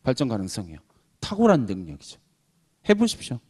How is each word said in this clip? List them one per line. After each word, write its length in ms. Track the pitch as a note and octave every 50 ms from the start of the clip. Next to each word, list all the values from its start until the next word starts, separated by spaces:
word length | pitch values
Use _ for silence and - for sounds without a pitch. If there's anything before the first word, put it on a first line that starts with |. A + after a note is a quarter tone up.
| _
발전 240 | C3 C3 - D3
가능성이요. 500 | B2+ A2+ G#2 F#2+ F#2 - A2+ F#2+ E2+ D#2 D2+ _ _ _ _ _ _ _ _
탁월한 460 | - - G#3 G3+ A#3 A3 F#3+ D3 A#2
능력이죠. 540 | G2+ G2 F#2+ F2+ D#2 D2 C#2+ - - - _ _ _ _ _ _ _ _ _ _ _ _ _ _ -
해보십시오. 500 | G#3 G#3 A#3 A3 - - - - B2 A#2 _